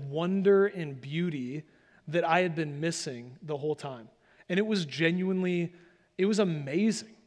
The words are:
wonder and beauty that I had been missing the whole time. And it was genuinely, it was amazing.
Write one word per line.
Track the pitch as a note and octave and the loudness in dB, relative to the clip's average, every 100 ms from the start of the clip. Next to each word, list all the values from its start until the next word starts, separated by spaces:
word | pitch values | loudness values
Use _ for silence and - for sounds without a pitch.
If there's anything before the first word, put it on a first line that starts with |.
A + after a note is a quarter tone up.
| C#3 | -6
wonder | D3 F3 G3 F#3+ G3 G3+ | -2 0 2 6 6 6
and | F3+ D#3 C3+ | 0 -8 -8
beauty | C3 D#3 F3 D3 B2 D3 - _ _ _ - | -6 -2 -2 -2 -6 -8 -10 _ _ _ -4
that | E3 E3 | -2 2
I | E3+ | 4
had | F#3 D#3+ | 2 0
been | D3+ C#3+ | -4 -2
missing | E3 E3 - B2 A#2+ C3 | -2 -2 -6 -8 -12 -16
the | D3+ D3 | -8 -4
whole | D3+ D3 | -2 -4
time. | C#3+ B2+ A2+ _ _ _ _ | -6 -10 -14 _ _ _ _
And | F3+ | 0
it | G#3+ | 2
was | G#3 | 0
genuinely, | D#3 C3 E3 F3+ F#3 F#3+ F3+ F3 E3+ - - _ _ - | -2 0 0 2 0 0 0 0 -2 -6 -20 _ _ 0
it | F#3+ | 2
was | G#3+ | 4
amazing. | G3 D#3 C#3 E3 A3 - - - | 2 0 -2 2 2 0 -6 -20